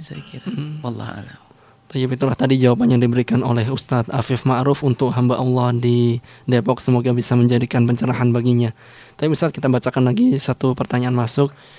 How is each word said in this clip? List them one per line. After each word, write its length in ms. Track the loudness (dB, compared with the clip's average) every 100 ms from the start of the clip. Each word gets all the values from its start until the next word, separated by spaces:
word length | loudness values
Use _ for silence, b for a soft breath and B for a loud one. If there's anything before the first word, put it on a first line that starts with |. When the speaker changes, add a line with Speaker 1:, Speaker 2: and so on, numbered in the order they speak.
Speaker 1:
saya 200 | -16 -16
kira. 260 | -16 -14 -12
Speaker 2:
Hmm. 320 | -10 -10 -10
Speaker 1:
Wallahu 320 | -10 -10 -10
a'lam. 260 | -12 -16 -20 _ b b b _
Speaker 2:
Tayyib, 320 | -4 -2 -2
itulah 160 | -2 0
tadi 240 | 0 4
jawaban 320 | 4 4 2
yang 80 | 4
diberikan 400 | 2 0 0 0
oleh 240 | 0 0
Ustadz 480 | 0 -4 -2 -2 -2
Afif 320 | -4 -2 -2
Ma'ruf 400 | 0 0 2 0
untuk 240 | 0 0 0
hamba 300 | 0 0 0
Allah 320 | 0 0 0
di 480 | 0 2 2 2 0 B B
Depok. 400 | -2 0 0 -2
Semoga 320 | 0 2 2 0
bisa 160 | 0
menjadikan 560 | 2 4 2 0 0 2
pencerahan 400 | 0 -2 0 0
baginya. 480 | 2 2 2 0 -4 B B B -6
Tapi, 160 | -2
Ustadz, 240 | 0 -2 -2
kita 160 | 0
bacakan 320 | 0 0 0
lagi 320 | 0 2 2 0
satu 400 | -2 -2 -2 -2
pertanyaan 400 | -4 -2 -2 -2
masuk 400 | -2 0 -2 B B